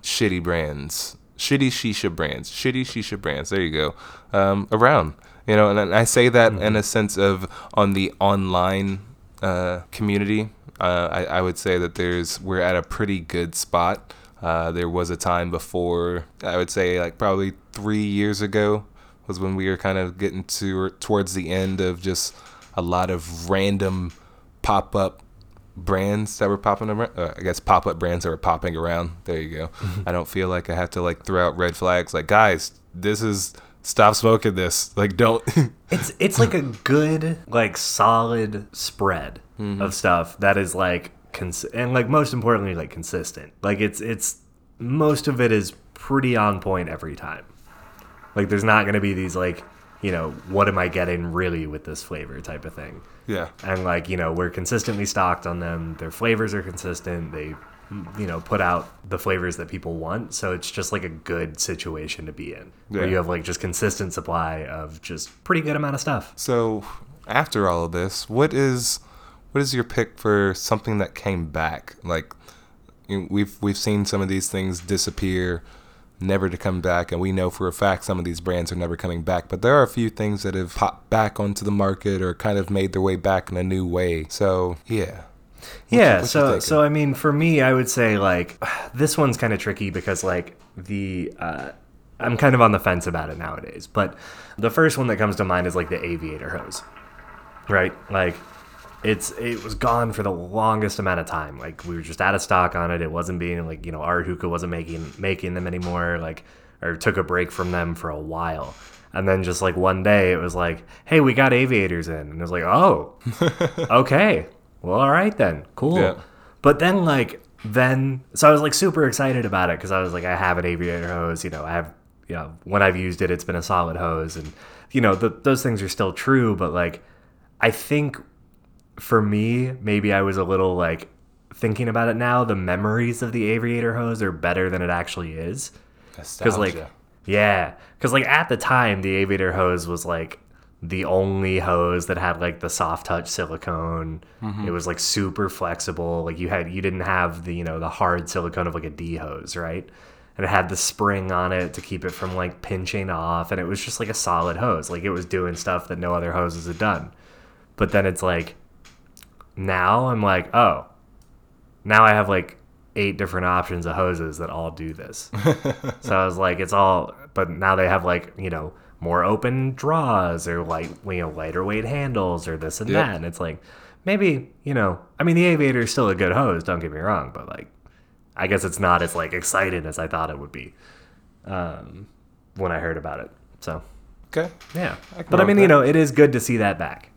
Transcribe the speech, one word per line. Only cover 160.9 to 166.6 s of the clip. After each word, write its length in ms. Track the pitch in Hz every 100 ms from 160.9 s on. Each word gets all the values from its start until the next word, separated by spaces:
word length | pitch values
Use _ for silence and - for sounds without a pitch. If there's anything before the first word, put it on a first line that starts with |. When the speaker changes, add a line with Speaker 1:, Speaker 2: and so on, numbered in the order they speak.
| _ _ - _ - _ _ - _
Speaker 2:
now 200 | 104 107 110
I 60 |
have, 180 | 107 98
like, 280 | 92 87 - _ _ _ 110
eight 220 | 101 92
different 280 | 92 92 90
options 400 | 90 87 87 85
of 100 | 82
hoses 420 | 90 85 80 76
that 100 | 82
all 220 | 82 82
do 220 | 80 80
this." 360 | 78 - - - 104
Speaker 1:
<laughs> 640 | 160 - 139 - 120 -
Speaker 2:
So 140 | - 95
I 80 | 92
was 120 | 87
like, 220 | 95
"It's 140 | 87